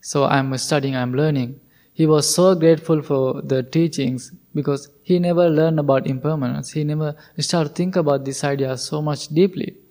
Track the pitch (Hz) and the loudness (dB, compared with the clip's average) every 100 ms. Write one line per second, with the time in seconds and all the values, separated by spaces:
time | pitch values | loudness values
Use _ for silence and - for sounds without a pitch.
0 | - 147 135 143 135 131 - 151 139 131 | -4 0 2 2 0 -4 -2 -2 -2 -4
1 | 123 127 156 143 120 - _ _ _ - | -4 0 0 0 -4 -8 _ _ _ -2
2 | 156 156 147 - 180 185 160 160 160 156 | 2 4 2 4 4 6 4 4 2 -2
3 | 147 139 131 127 139 131 123 156 165 151 | 0 0 0 -2 -2 -2 0 0 0 0
4 | 135 127 - - _ 151 143 139 - _ | -4 -4 -10 -20 _ -6 -2 -4 -6 _
5 | - 180 175 170 170 156 160 160 143 135 | 0 0 2 4 4 4 2 2 2 2
6 | 131 131 147 156 123 139 139 156 151 151 | 2 -4 -2 -2 -2 -4 -6 -4 -4 -2
7 | 156 147 - - 151 175 151 - 180 185 | -4 -8 -14 -8 -4 -2 -2 -2 -2 0
8 | 151 139 135 135 143 143 131 131 - 151 | 0 0 -2 -4 -4 -2 -4 -4 -6 -4
9 | 151 147 - 151 190 - - - _ | -4 -6 -2 2 2 0 -10 -12 _